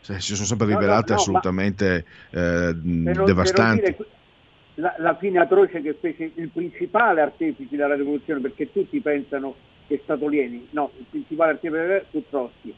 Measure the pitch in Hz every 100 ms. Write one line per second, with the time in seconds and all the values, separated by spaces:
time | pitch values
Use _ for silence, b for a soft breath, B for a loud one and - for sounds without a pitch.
0 | - 98 - 101 101 113 107 104 101 104
1 | 113 104 98 92 92 92 101 95 98 87
2 | 80 B B 82 87 87 87 82 82 85
3 | 82 87 95 90 90 - - - 403 -
4 | 427 _ _ _ _ _ _ - 311 -
5 | - 165 202 180 170 185 190 170 147 147
6 | 170 151 160 160 165 165 175 - 180 208
7 | 233 170 147 - 165 135 131 143 143 143
8 | 143 147 - 147 131 - 151 202 190 147
9 | 151 147 135 139 135 - _ _ - 143
10 | - 151 147 147 127 120 123 147 143 -
11 | 120 151 135 156 165 147 170 156 170 196
12 | 190 156 - 139 123 _ 117